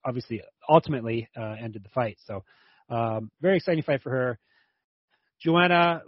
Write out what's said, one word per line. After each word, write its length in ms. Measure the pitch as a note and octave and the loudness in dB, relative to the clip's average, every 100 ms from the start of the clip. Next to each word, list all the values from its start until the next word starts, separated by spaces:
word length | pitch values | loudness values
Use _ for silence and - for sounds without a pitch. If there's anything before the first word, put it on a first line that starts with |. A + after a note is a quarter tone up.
obviously 380 | C3 B2 - A2+ - _ - | -8 -8 -8 -10 -10 _ 4
ultimately, 600 | D#3+ - C3+ A2+ A#2 A2+ A#2+ | 4 4 -4 -4 -6 -6 -10
uh, 180 | A2 A2 | -10 -10
ended 220 | A#2 G#2+ | -12 -12
the 40 | G2 | -8
fight. 280 | C3 A2+ - - | -4 -4 -6 -12
So, 180 | G2 - _ _ _ _ | -14 -14 _ _ _ _
um, 400 | A#2 A2+ A2 A2 _ | -4 -4 -4 -8 _
very 160 | F3+ F#3 | 0 0
exciting 260 | - D#3+ | 0 -2
fight 200 | D3+ C#3 | -2 -4
for 80 | - | -2
her. 280 | C3 B2+ A#2 _ _ _ _ _ _ _ _ _ _ | -4 -2 -6 _ _ _ _ _ _ _ _ _ _
Joanna 640 | E3 E3+ F3 E3+ F3 E3 | 2 4 6 6 4 2